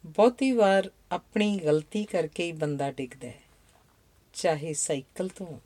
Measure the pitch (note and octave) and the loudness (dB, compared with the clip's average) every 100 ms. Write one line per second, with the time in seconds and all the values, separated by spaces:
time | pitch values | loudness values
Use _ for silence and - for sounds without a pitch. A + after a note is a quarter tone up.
0 | D#3+ D#3+ A3+ A#3+ C4+ A#3+ G3+ G3 F#3+ _ | -6 4 4 4 0 4 4 4 0 _
1 | _ F3+ _ G#3+ G#3 G3+ D3+ D3+ D#3 G#3+ | _ -8 _ 0 0 0 2 2 0 -6
2 | G#3 F#3 D#3+ - E3+ D#3+ D3+ C#3 C#3 C3+ | -2 -2 -4 -4 -6 -4 -4 -2 -4 -6
3 | C3 - B2 - _ _ _ _ _ _ | -12 -12 -16 -16 _ _ _ _ _ _
4 | _ _ _ - F3+ D#3 D#3+ D3 - C#3+ | _ _ _ -2 0 0 -4 -4 -2 -4
5 | C3+ - F#3 - F#3 C#3+ | -6 -8 -8 -8 -14 -14